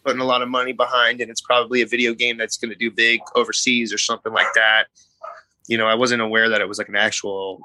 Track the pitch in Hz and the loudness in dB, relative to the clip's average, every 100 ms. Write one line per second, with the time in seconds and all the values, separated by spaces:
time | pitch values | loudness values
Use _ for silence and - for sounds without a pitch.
0 | 135 127 131 123 123 127 127 120 120 123 | -4 -2 0 0 0 -2 -2 -2 0 2
1 | 117 123 113 117 - 123 117 123 110 120 | 2 0 -6 -6 0 0 2 0 0 0
2 | 120 113 120 113 110 - 117 101 113 107 | 0 0 -2 -2 -6 -6 -8 -4 -4 2
3 | 113 117 - 123 117 - 131 120 110 104 | 2 2 0 0 0 0 0 0 0 -2
4 | - 113 113 104 - 113 110 110 - _ | -4 -4 -4 -2 0 2 4 4 0 _
5 | _ _ - - _ _ - 113 110 113 | _ _ -18 -18 _ _ -4 0 2 2
6 | 123 120 110 113 113 107 95 104 101 101 | 2 0 0 2 2 2 -2 -6 -4 0
7 | 107 - 104 98 98 90 | 0 0 -6 -6 -8 -10